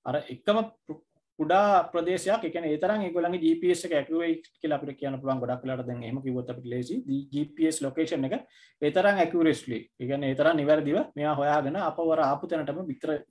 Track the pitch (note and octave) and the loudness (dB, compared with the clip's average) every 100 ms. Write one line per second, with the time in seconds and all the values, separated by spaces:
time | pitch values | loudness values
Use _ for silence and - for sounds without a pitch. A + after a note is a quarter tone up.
0 | C3 D3 - B2+ - G#3+ A3 _ - D#3 | -4 -4 -4 -6 0 2 0 _ -16 -16
1 | _ _ _ - D#3 F#3+ G#3 F#3+ E3 F3 | _ _ _ -6 2 4 6 4 4 -2
2 | E3+ F#3 F#3+ A3 E3 E3+ D#3+ D3+ F#3+ G#3+ | 0 -2 0 0 0 -4 -2 0 0 0
3 | F#3 F3 F3 F3+ D#3+ E3 F3 F3 F3 D3+ | 0 0 0 2 2 2 2 0 0 -2
4 | C#3 E3 E3+ E3 - - D#3 C#3+ C#3+ C3+ | 0 -2 0 -2 -6 -8 -4 -2 -4 -6
5 | C#3 C3+ C3+ C3 A#2+ B2 C3 B2+ B2 A#2+ | -6 -4 -2 -2 -2 -4 -4 -6 -6 -8
6 | A2+ C3+ C3+ B2+ B2 A#2+ B2 B2 B2 A#3 | -6 -6 -4 -4 -6 -10 -6 -6 -4 -6
7 | C#3 C#3 C#3 C#3+ D3+ - D#3+ D#3 C3+ D3 | -4 -4 -4 -4 -4 0 0 0 -4 -2
8 | D#3+ D#3+ C3+ B3 - _ _ - D3 F3+ | -2 -2 -2 -4 -8 _ _ -2 0 4
9 | G3+ G3 E3+ F3 D#3+ - C3+ A2 - - | 4 4 2 4 4 2 -4 -8 -8 -10
10 | B2+ C#3 C3+ C3+ D#3 D#3+ C#3+ D3+ C#3+ G3 | -4 -2 -2 4 4 4 4 4 4 0
11 | D4+ C#3+ D3 C#3+ C#3+ D3 C#3 F#3 E3 D#3 | -2 -2 0 2 2 2 0 -2 -2 0
12 | E3 D#3+ C3+ C3+ - E3 C#3+ D#3 F3 C3 | 2 4 2 0 -2 -4 -4 -6 -6 -6
13 | D#3 D3 - | -4 -4 -6